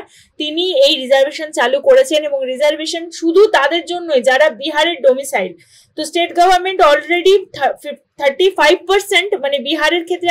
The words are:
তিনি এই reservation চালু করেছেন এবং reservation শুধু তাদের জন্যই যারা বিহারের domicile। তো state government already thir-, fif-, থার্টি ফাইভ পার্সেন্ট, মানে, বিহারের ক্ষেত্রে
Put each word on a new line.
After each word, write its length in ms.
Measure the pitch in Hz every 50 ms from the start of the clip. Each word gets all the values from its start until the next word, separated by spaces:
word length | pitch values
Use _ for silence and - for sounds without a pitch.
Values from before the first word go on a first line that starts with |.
| 415 _ _ _ _ _ _
তিনি 280 | - 302 302 302 330 359 370 349 262 277
এই 80 | 285 311
reservation 560 | 262 262 247 277 269 269 294 294 - 320 302
চালু 260 | 302 311 247 240 262 285
করেছেন 420 | 277 277 254 262 269 - 320 302 311 294
এবং 100 | 285 269 262
reservation 580 | 254 254 247 294 294 311 311 320 320 - 330 339 339 - -
শুধু 220 | 330 330 330 381 427
তাদের 380 | 427 - 294 269 285 320 349 330
জন্যই 360 | 330 349 349 349 330 302 254
যারা 280 | 220 262 254 269 302 311
বিহারের 520 | 247 202 185 - 294 294 311 339 349 -
domicile। 520 | 247 269 254 262 277 - - 226 185 - - _ _ _ _ _ _ _ _
তো 100 | - 349
state 260 | 302 - 339 339 339 339 339
government 400 | 349 370 370 359 359 381 381 370
already 540 | 359 302 294 294 294 302 349 349 339 370 392 415 370 - -
thir-, 200 | - 277 240 - -
fif-, 220 | - 294 285 - _ _ _
থার্টি 320 | - 285 277 277 277 359 392
ফাইভ 260 | 381 - 302 302 359 370 349
পার্সেন্ট, 480 | 349 381 392 381 - 403 349 370 415 415 359 269
মানে, 160 | 277 285 277
বিহারের 440 | 233 277 311 302 302 311 339 349 330
ক্ষেত্রে 260 | 339 359 349 349 339